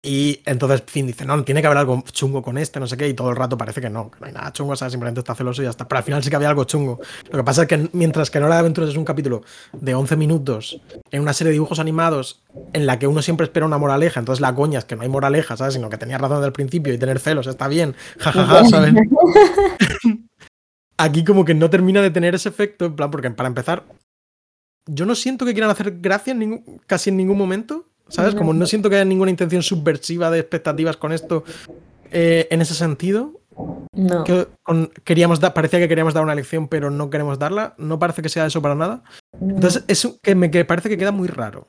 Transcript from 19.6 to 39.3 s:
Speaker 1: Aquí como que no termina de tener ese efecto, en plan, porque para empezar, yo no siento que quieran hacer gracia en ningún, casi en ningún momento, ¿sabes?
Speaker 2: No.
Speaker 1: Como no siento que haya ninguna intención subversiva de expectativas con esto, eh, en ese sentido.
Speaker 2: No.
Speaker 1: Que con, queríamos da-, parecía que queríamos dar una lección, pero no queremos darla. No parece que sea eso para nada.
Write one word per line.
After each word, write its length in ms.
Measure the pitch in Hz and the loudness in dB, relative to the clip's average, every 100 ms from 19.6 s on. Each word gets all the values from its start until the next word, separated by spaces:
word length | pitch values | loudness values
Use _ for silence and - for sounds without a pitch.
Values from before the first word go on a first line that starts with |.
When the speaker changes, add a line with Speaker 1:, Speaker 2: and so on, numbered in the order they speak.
| 392 381 - - 233 214 - _ - _ _ _ _ - | 0 2 0 2 0 0 -8 _ -20 _ _ _ _ 0
Speaker 1:
Aquí 280 | 156 151 | 2 2
como 200 | 165 196 165 | 4 4 6
que 80 | |
no 160 | 156 165 | 4 4
termina 320 | 185 185 196 | 4 4 4
de 80 | 196 | 4
tener 240 | 170 170 | 2 0
ese 140 | 175 208 | 0 -4
efecto, 340 | - 208 - | -4 -4 -2
en 100 | 175 151 | -6 -4
plan, 140 | 147 | -6
porque 200 | 147 127 | -4 -6
para 180 | 110 127 | -4 -4
empezar, 360 | 127 123 175 - _ _ _ _ _ _ _ _ _ - | -4 -4 -6 -6 _ _ _ _ _ _ _ _ _ -10
yo 200 | 143 185 | -6 -2
no 80 | |
siento 320 | 233 247 262 247 | -2 -4 -2 -2
que 60 | |
quieran 180 | 214 220 | 0 0
hacer 280 | 202 202 175 | 0 -4 -4
gracia 320 | 185 202 226 | -2 -2 -2
en 60 | 247 | -4
ningún, 400 | 214 226 - - _ | -4 -6 -12 -20 _
casi 220 | 180 - | -2 0
en 80 | 190 | 0
ningún 220 | 185 202 | 2 0
momento, 480 | 190 190 226 311 - _ _ | 0 -2 -6 -12 -12 _ _
¿sabes? 260 | - 196 | -2 0
Speaker 2:
No. 60 | 208 | 2
Speaker 1:
Como 120 | 160 | 0
no 140 | 160 175 | 2 0
siento 240 | 214 202 | 0 2
que 60 | 196 | 2
haya 80 | 190 | 2
ninguna 240 | 190 190 | 2 2
intención 320 | 175 175 175 | 0 0 0
subversiva 680 | 165 175 151 143 - 170 165 | 0 0 0 -2 -4 -2 0
de 100 | 165 | 0
expectativas 580 | 160 170 160 147 160 151 | -2 -4 -4 -2 -2 -2
con 140 | 151 | -6
esto, 300 | 165 165 165 - - - - - _ - | -6 -4 -6 -6 -18 -20 -20 -20 _ -6
eh, 380 | 170 165 165 165 | 0 2 2 2
en 100 | 165 | 0
ese 140 | 160 | 0
sentido. 580 | 156 165 143 180 202 285 320 _ - - - - | 0 -2 -2 -2 -2 -4 -12 _ -14 -12 -12 -12
Speaker 2:
No. 300 | - 185 175 | -2 0 0
Speaker 1:
Que 220 | 160 180 - _ | 2 0 0 _
con, 260 | - 165 160 - | -2 0 0 -6
queríamos 360 | - 170 170 165 | 0 4 4 4
da-, 140 | 175 | 2
parecía 240 | - 156 175 | 2 0 2
que 100 | 170 | 2
queríamos 240 | 160 160 | 2 2
dar 100 | 156 | 0
una 120 | 156 | 0
lección, 340 | 147 131 160 156 | -2 -4 -6 -4
pero 220 | 156 143 | -4 -2
no 180 | 143 147 | -4 -4
queremos 300 | 147 147 139 | -4 -4 -4
darla. 360 | 147 196 220 - | -4 -4 -6 -8
No 200 | 156 160 | -8 -2
parece 220 | 170 160 | -2 -2
que 80 | 156 | -4
sea 160 | 170 156 | -2 -2
eso 140 | 160 | 0
para 140 | 147 | -2
nada. 280 | 143 170 240 _ - _ | 0 -2 -6 _ -20 _